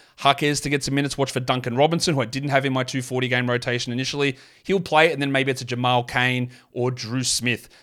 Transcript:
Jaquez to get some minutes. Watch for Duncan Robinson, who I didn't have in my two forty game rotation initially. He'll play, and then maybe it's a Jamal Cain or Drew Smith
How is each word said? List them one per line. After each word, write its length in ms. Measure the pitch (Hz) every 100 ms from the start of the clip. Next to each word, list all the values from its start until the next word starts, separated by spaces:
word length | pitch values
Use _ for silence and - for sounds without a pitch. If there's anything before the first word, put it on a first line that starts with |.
| - -
Jaquez 380 | 139 139 147 147
to 80 | 147
get 160 | 143 139
some 100 | 139
minutes. 220 | 139 -
Watch 140 | 135
for 100 | -
Duncan 340 | 127 127 123 120
Robinson, 400 | 151 170 180 139
who 60 |
I 40 | 113
didn't 220 | 135 143
have 180 | 135 135
in 60 |
my 140 | 131 127
two 160 | 139
forty 260 | 123 127 127
game 220 | 123 123
rotation 420 | 120 123 120 123
initially. 460 | 120 131 143 143 127 - -
He'll 160 | - 190
play, 320 | - 156 160
and 100 | 143
then 120 | 143
maybe 180 | 135 135
it's 100 | 127
a 40 | 120
Jamal 400 | 123 127 123 120
Cain 440 | 131 123 127 123 - _
or 200 | - 123
Drew 320 | 123 110 127
Smith 440 | 123 - 120 113 - -